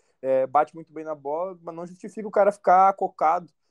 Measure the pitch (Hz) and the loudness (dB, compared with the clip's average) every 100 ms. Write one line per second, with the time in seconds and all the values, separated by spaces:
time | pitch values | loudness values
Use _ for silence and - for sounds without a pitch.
0 | _ _ 131 131 131 147 156 160 160 151 | _ _ 0 0 2 2 0 -4 -16 -14
1 | 156 151 139 160 190 180 170 165 180 185 | -12 -10 -8 -6 -8 -12 -14 -14 -14 -16
2 | 214 220 208 208 196 196 - 185 190 190 | -16 -14 -4 0 0 0 4 4 4 2
3 | 190 - 156 175 170 _ _ | -6 -2 -2 -2 -6 _ _